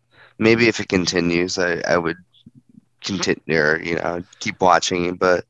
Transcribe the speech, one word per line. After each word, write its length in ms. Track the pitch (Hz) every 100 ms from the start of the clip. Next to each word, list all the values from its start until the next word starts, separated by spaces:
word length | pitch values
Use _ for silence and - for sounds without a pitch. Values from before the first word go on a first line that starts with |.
| _ _ - -
Maybe 280 | 110 117 117
if 120 | 104
it 80 | 101
continues, 680 | 95 85 90 85 85 90 95
I, 240 | 87 85 -
I 100 | 87
would 200 | 82 85 _ _ - - _ - _ _
continue, 380 | - 95 95 - - 80
or, 200 | 76 80
you 140 | 85 82
know, 260 | 82 87 87 _
keep 200 | 110 92
watching 460 | 92 85 - 92 87
it, 140 | 90
but 260 | 92 87 -